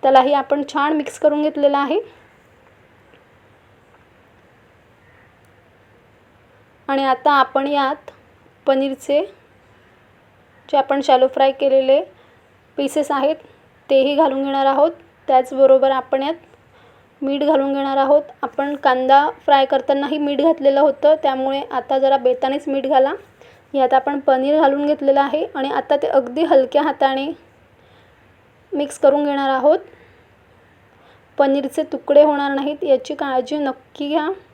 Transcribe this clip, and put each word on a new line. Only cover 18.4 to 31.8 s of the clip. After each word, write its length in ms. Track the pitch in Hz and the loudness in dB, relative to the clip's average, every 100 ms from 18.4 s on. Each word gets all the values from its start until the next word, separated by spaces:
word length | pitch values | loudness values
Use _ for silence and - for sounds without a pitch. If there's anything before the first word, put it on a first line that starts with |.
आपण 340 | 254 - 277 285 | -10 -6 -6 -2
कांदा 540 | 285 254 262 269 302 - | 0 0 4 4 4 -4
फ्राय 200 | - 285 | 2 2
करतानाही 540 | 269 277 262 277 277 302 | 2 -2 0 -2 -2 -4
मीठ 220 | 294 277 | -4 0
घातलेलं 400 | 311 320 277 277 | 0 2 2 2
होतं, 340 | 294 277 285 311 | 2 2 2 2
त्यामुळे 380 | - 262 262 269 - | 0 -2 -4 -6 -6
आता 280 | 254 247 269 | -8 -4 0
जरा 180 | 269 269 | 2 2
बेतानेच 520 | 247 254 262 277 294 | 0 -2 -2 -4 -4
मीठ 180 | 277 269 | -6 0
घाला. 260 | 277 269 381 - _ - _ _ | 2 2 -2 -12 _ -20 _ _
यात 200 | 277 254 | -2 2
आपण 260 | 262 262 285 | 2 0 -4
पनीर 400 | 277 262 269 302 | 0 0 2 2
घालून 260 | 294 277 294 | 2 2 -2
घेतलेलं 340 | 294 277 277 | -2 0 0
आहे 240 | 277 302 339 | 0 -2 -6
आणि 160 | - 269 | -6 -6
आता 260 | 277 - 294 | -6 -2 -2
ते 100 | - | 0
अगदी 380 | 269 240 247 | -2 -2 -4
हलक्या 380 | 330 277 254 285 | 2 2 2 0
हाताने 440 | 294 277 269 269 277 - _ _ _ _ _ _ _ _ _ _ _ _ _ | -2 -2 -2 -2 -6 -10 _ _ _ _ _ _ _ _ _ _ _ _ _
मिक्स 260 | 330 285 - | -8 -8 0
करून 260 | 285 285 | 2 2
घेणार 240 | 294 277 269 | 0 -2 -2
आहोत. 300 | 269 262 349 - _ _ _ _ _ _ _ _ _ _ _ _ _ _ - | 0 2 0 -2 _ _ _ _ _ _ _ _ _ _ _ _ _ _ -2
पनीरचे 440 | 277 277 277 294 | 0 0 -4 -6